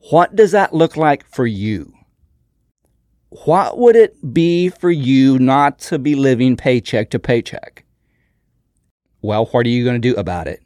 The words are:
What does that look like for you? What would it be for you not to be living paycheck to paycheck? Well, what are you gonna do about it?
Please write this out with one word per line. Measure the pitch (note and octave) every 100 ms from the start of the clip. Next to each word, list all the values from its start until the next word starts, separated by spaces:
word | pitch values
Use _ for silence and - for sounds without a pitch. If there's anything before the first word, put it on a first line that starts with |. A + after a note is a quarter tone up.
| -
What | D#3 F3 G#3
does | G#3
that | G3+ F#3
look | D#3 D#3+ D3+
like | D#3 C#3+ _
for | - A#2+
you? | G2+ G#2+ G2+ D2 _ _ _ _ _ _ _ _ _ _ _ _ _ _ -
What | - F3 D3+ -
would | A#3+ A#3
it | G#3+ _ D3
be | A#2+ E3+ E3+ F3+
for | F3+ F3
you | E3 B2+ C3+ C3+ C3
not | B2+ C3+ C#3+ -
to | - D#3+
be | C3 C#3+
living | C3+ B2 B2+ A#2+
paycheck | C#3 B2 - A#2 A2
to | B2
paycheck? | - A#2+ - - - - _ _ _ _ _ _ _ _ _ _ _ _ _ _
Well, | G2+ G#2+ A2
what | B2 A#2+
are |
you | A#2+
gonna | A#2+ B2
do | A#2 -
about | F#2 F2 D#2
it? | -